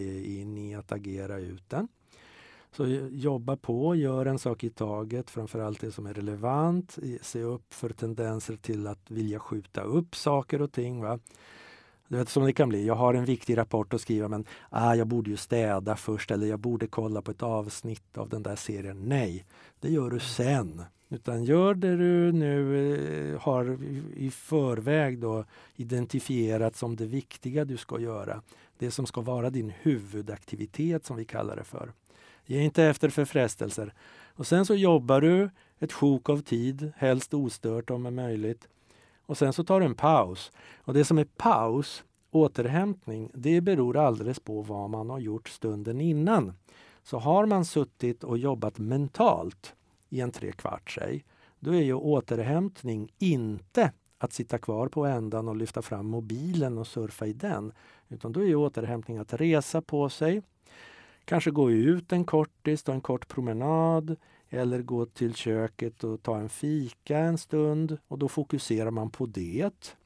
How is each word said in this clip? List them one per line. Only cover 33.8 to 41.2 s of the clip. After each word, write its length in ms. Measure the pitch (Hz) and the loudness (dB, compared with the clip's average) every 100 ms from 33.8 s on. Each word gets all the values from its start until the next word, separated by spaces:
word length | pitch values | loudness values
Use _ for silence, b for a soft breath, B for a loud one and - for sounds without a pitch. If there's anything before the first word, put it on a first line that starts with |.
| 104 - b b b - | -8 -10 b b b -10
Och 100 | 131 | 2
sen 200 | 170 196 | 4 6
så 80 | |
jobbar 460 | 208 190 160 120 135 | 6 8 6 8 6
du 300 | 156 180 202 b b b | 8 6 4 b b b
ett 140 | 156 | -8
sjok 360 | - 143 135 - | 2 4 4 2
av 120 | 147 | -2
tid, 520 | 143 117 120 135 151 - | 0 -2 0 -4 -8 0
helst 380 | 135 127 131 | 2 2 0
ostört 560 | 147 131 - 113 113 117 | -2 -2 -2 -4 -4 -4
om 160 | 123 123 | -6 -4
är 40 | |
möjligt. 580 | 123 123 110 107 117 - b b b b b _ | -6 -4 -2 -2 -4 -10 b b b b b _
Och 120 | 147 | 0
sen 140 | 139 | 0
så 120 | 135 | 2
tar 160 | 165 190 | 2 4
du 60 | 170 | 4
en 80 | |
paus. 580 | 117 147 156 95 92 - B B B | 2 6 6 4 -2 -12 B B B
Och 180 | - | 0
det 100 | 135 | 4
som 140 | 147 | 6
är 60 | 160 | 6